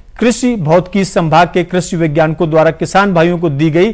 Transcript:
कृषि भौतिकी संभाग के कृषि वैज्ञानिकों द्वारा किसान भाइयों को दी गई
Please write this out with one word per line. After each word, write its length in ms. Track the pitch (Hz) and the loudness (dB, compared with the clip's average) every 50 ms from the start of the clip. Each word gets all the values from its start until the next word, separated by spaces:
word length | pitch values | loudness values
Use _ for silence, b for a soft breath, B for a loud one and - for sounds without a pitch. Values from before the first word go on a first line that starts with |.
| - - - - | -20 -20 -6 -2
कृषि 360 | 214 247 233 - - 247 240 | 0 0 0 0 -2 -2 -2
भौतिकी 460 | 208 156 151 160 180 170 - - 202 190 | -2 0 0 0 0 0 0 -2 -2 -2
संभाग 420 | - - 196 170 156 156 165 175 170 - | 0 -2 -2 0 2 2 2 2 2 0
के 100 | 185 175 | -4 -4
कृषि 340 | - - 180 - - 190 | -2 -4 -4 -4 -4 -4
वैज्ञानिकों 520 | 165 170 160 143 170 156 156 156 - 180 160 | -2 -2 0 0 0 0 0 0 -2 -2 0
द्वारा 220 | 156 160 156 165 | 2 2 2 2
किसान 420 | 156 - 175 - - 185 202 202 185 | 0 -2 -6 0 0 2 2 2 2
भाइयों 240 | 165 160 175 175 165 | 2 2 2 0 -2
को 100 | 175 165 | -2 -2
दी 200 | 139 139 156 165 | -2 0 0 0
गई 200 | 143 170 185 226 | 2 2 2 0